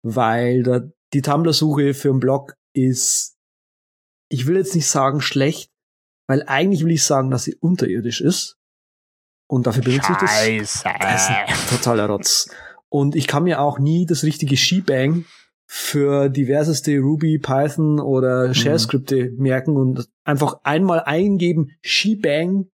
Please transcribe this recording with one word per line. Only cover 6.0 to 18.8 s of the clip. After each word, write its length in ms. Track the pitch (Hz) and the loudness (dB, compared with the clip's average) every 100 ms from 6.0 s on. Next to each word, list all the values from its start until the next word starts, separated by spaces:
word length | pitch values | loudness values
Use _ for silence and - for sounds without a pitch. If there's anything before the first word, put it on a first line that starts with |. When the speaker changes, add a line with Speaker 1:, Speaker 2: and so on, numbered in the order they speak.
| _ _ - | _ _ -2
Speaker 1:
weil 160 | 139 - | -2 0
eigentlich 360 | 135 185 185 | 0 2 0
will 80 | 160 | 0
ich 120 | 160 | 0
sagen, 260 | - 139 131 | 2 0 0
dass 140 | 127 | -2
sie 120 | - - | -4 -4
unterirdisch 640 | 165 180 113 98 117 - | -2 0 0 -2 -4 -2
ist. 360 | 147 185 - _ _ _ _ _ _ _ _ _ _ | 0 0 -6 _ _ _ _ _ _ _ _ _ _
Und 200 | 131 120 | -2 0
dafür 160 | 120 | 0
benutze 280 | 123 135 98 | 0 0 0
ich 60 | 95 | 0
das. 140 | 101 | 2
Speaker 2:
Scheiße. 520 | 107 110 110 104 - 95 92 | 2 2 -2 -4 -6 -6 -4
Speaker 1:
Das 300 | 98 92 95 | -2 0 0
ist 0 | |
ein 480 | 95 - - - 123 | -2 -2 -4 -2 -2
totaler 300 | 123 117 104 | 2 2 0
Rotz. 420 | 101 - - - - - - _ | -2 0 0 -2 -12 -20 -20 _
Und 260 | 147 143 156 | 0 0 0
ich 120 | 131 | -2
kann 160 | 147 | 0
mir 180 | 175 143 | 0 0
auch 160 | 143 131 | -2 0
nie 300 | 143 165 170 | 0 2 0
das 160 | 160 | 0
richtige 340 | 151 - 143 135 | 0 -2 0 0
Shebang 680 | - 180 180 131 135 170 165 - _ _ _ | 2 0 0 0 2 0 -4 -20 _ _ _
für 640 | - - 147 143 139 139 | -10 -4 0 2 2 2
diverseste 680 | 135 131 143 151 147 - 143 | 0 0 2 0 0 0 0
Ruby, 380 | 135 156 160 156 | 0 0 0 0
Python 600 | 131 135 147 151 156 151 | 0 0 0 0 2 2
oder 480 | 139 131 127 127 127 | 2 2 2 2 2
Speaker 2:
Mhm. 40 | |
Speaker 1:
Shell-Skripte 800 | 131 143 160 | 2 2 2